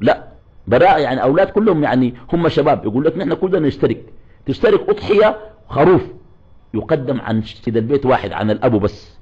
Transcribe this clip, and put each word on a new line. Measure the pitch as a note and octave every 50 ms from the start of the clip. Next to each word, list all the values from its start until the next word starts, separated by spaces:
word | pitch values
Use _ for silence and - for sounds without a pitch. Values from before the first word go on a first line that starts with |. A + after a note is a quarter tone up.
لا، | G2 C3+ - - - - - - _ _ _ - - -
براء، | A2 B2+ E3+ F#3+ F#3 D#3
يعني | C#3+ B2 B2+ C3 G2+
أولاد | C3 C#3 F3 F#3+ F#3+
كلهم، | - G#3 A3 A3 F3+ D#3 C#3+
يعني | A#2 A#2 B2+ B2+ A#2+ B2 - - - -
هم | E3+ E3+ D#3+
شباب. | - D#3 C#3+ D3+ C#3 G2 -
يقول | A2 G2+ B2+ D3
لك: | D#3+ - E3+
"نحن | G3 - D#3+
كلنا | - - F#3+ - - D#3 C#3+
نشترك"، | - - - C3 A2+ - - - - - - - - - _
تشترك | - C3+ - - - G#4+ F#4 - -
أضحية | G#4 G#4 - - - G3+ - G#3+ - - - - - - _ -
خروف | - C3 D3 F3+ F#3+ D#3 - - - - - - _ _ _ _ - - - _ -
يقدم | G#2+ G#2 - C3 C#3+ C3 C3+ C3+ A2+
عن | - - A2 A2
سيد | A2 - - - - - G#2+ A2+
البيت | A2 A#2 C#3+ C#3 -
واحد، | B2+ C3 A2+ - G2
عن | E2+ - G#2 G#2+
الأب | G#2+ G#2+ - C3 A#2
بس | G#2 F#2+ G2+ - - - - - -